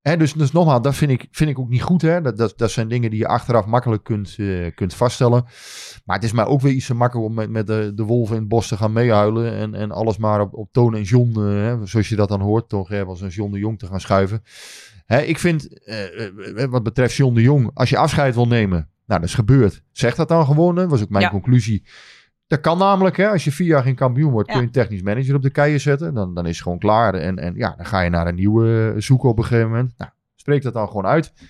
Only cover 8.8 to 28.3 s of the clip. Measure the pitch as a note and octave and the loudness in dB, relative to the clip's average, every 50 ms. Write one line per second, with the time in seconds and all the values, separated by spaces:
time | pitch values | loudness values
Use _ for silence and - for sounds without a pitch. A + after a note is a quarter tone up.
8.8 | A2+ G#2+ G#2+ A#2 A#2+ B2 A2 G#2 G#2 G#2+ A2 A2+ A#2 A#2 G#2+ G#2 G#2+ G#2+ G#2 G2 | -2 -2 0 2 2 4 4 4 4 2 2 0 -2 -4 -4 -6 -6 -8 -6 -8
9.8 | G#2+ G#2 - - A2 A2+ G#2 G#2+ A2 G#2+ G#2+ G#2 G#2 G2 - - G#2+ - _ - | -8 -8 -6 -2 -2 -2 -2 0 0 0 2 0 0 -2 -4 -14 -16 -4 _ 2
10.8 | A#2+ A#2 A2+ A2 G#2+ F#2 A#2 B2 B2 A#2+ A2+ G#2+ G#2 G2+ G2+ G2+ G#2 A2+ A#2+ A#2+ | 2 2 2 -2 -2 2 2 2 4 2 0 -2 -2 -2 -2 -2 -2 -2 -4 -6
11.8 | G#2+ F#2 F2 A2+ G2+ - A2+ G#2 G#2 G2 G#2 G2 G2 G2+ G#2 A2+ A#2 _ - G2+ | -8 -4 -2 -2 0 0 0 0 0 0 0 -2 0 0 0 0 -2 _ -6 -8
12.8 | F#2+ F2 G#2+ G2+ G2 F#2 F#2 F2 G2 G2 E2+ G2 G#2+ G2+ G2+ G2+ G2+ G#2+ A2+ G2 | -6 -6 -6 -8 -6 -8 -10 -10 -10 -10 -8 -6 -6 -6 -6 -4 -4 -6 -6 -8
13.8 | - F2 F#2+ F#2+ - - G2+ F#2+ F#2+ F#2+ G#2 A2+ - _ - - - - - - | -10 -10 -10 -10 -2 0 2 2 2 2 -2 -6 -8 _ -20 -20 -20 -20 -20 -20
14.8 | - - _ - _ _ - - D3 - D#3+ - - F3 E3 D#3 C3+ - - - | -20 -20 _ -20 _ _ 0 0 2 0 -4 0 0 0 0 0 -4 -8 -20 -20
15.8 | _ G#2 G#2+ A2 G2+ F#2 E2 G2+ A#2 G2+ F#2 G#2+ F#2+ G2+ F#2+ G#2 C3 C3+ B2 B2+ | _ -14 -10 -10 -10 -10 -10 -10 -10 -10 -10 -14 -14 -12 -6 -6 -4 -2 -2 -2
16.8 | G#2+ A2+ A2 - B2+ A#2+ - - C#3 C3 A#2+ A#2 A2+ B2 D3 D3 B2+ G#2+ - - | -2 -2 0 0 0 0 2 2 2 2 4 4 6 6 6 4 2 0 0 -2
17.8 | B2+ - - G#2 C#3 D#3 - - D3 C3+ A#2+ A#2 A#2+ A#2+ A#2+ A#2 G#2+ G2 F#2 E2+ | 0 2 2 2 2 0 2 0 0 0 2 0 2 2 2 2 2 2 0 -2
18.8 | D#2 - _ _ _ _ A2 F2 E2 F2+ - - A2 G2+ C3 C#3 B2 G2 - - | -2 -6 _ _ _ _ -2 -2 -2 -2 -2 -2 4 4 6 6 6 4 2 -2
19.8 | _ _ _ - - A#2+ B2+ - D#3+ D3+ E3 E3 D#3+ C3 D3 D3 E3+ F3+ F3 F3 | _ _ _ -2 -2 0 0 0 -2 2 2 2 4 4 4 4 4 2 2 2
20.8 | F#3 F3+ D3 A#2+ G#2+ - G#2 G2 G2 F2+ F#2 G2 - - B2 B2 G2+ A2 A2 F2+ | 0 2 2 0 0 0 0 2 2 2 0 -2 0 4 4 4 4 2 -2 -4
21.8 | - _ - - - - - - _ _ _ _ _ _ - C3+ B2 E3 E3 F3+ | -4 _ -20 -20 -20 -20 -20 -20 _ _ _ _ _ _ -4 0 0 0 2 2
22.8 | F#3+ G3 G3+ F#3 F#3+ F#3 - - F#3 G#3+ G#3+ E3+ - D#3 C#3+ - F3+ E3+ D#3+ C#3+ | 4 4 4 4 4 2 2 2 2 2 2 0 0 -2 -2 -2 0 2 2 2
23.8 | B2 C3 C3 B2+ C#3 B2+ A#2+ B2 D#3 D#3 B2+ A2 G#2 - - C3 B2 A#2+ B2 C#3 | 4 2 0 0 0 0 2 2 0 2 2 0 -2 0 0 -2 -2 0 0 0
24.8 | A#2 G#2+ G#2+ F#2+ F2+ G2+ G#2 A#2+ C3+ C3 C#3 C#3+ C3 C3+ - - C#3+ D3 D3+ C#3+ | -2 0 -2 -6 -4 -2 -2 -2 0 0 0 0 0 -2 0 2 0 2 2 0
25.8 | C#3 D3 C#3+ C#3 E3 E3+ D3+ A2+ G2+ F2+ F2 F2 F2 E2+ E2+ - - F2+ F2 E2+ | 0 0 0 0 -2 -6 -4 -4 -4 -4 -4 -4 -4 -4 -4 -6 -6 -6 -6 -2
26.8 | F2 G#2 G#2+ A2 A#2 G#2+ F#2 F#2 - F2 F#2 F2+ - F2 F2 - A#2 G2 D#2+ - | 0 2 4 4 4 2 0 -2 -4 -4 -4 -4 -6 -8 -6 -4 -6 -6 -6 -8
27.8 | F2+ - - F#2+ F2+ F2 E2+ E2+ E2+ F2 | -12 -4 -2 0 0 2 0 0 0 -2